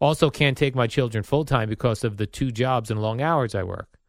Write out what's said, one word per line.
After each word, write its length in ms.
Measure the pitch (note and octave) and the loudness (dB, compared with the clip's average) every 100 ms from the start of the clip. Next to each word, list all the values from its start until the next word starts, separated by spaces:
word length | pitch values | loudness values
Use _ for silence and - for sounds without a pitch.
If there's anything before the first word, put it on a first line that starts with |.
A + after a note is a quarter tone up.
Also, 280 | C#3+ D#3 D#3 | 0 4 2
can't 260 | - C#3+ C3 | 4 2 2
take 160 | C#3 | 0
my 120 | B2+ A#2 | 2 0
children 360 | - B2 A2 | 0 -2 -2
full-time 440 | G2 C#3+ D#3 C3 A2 | 0 0 2 0 0
because 360 | G#2+ B2 A2 | -2 0 0
of 120 | A#2 G#2 | -2 -2
the 100 | G#2 | -6
two 240 | - C3+ | -4 -4
jobs 400 | A2+ B2+ B2+ A2 | 0 0 0 -2
and 100 | G#2+ | -2
long 200 | G#2+ A#2 | -2 -2
hours 320 | D3+ E3 A#2+ | 0 0 0
I 80 | G2+ | -2
work. 360 | F#2 F#2 - _ | -4 -8 -12 _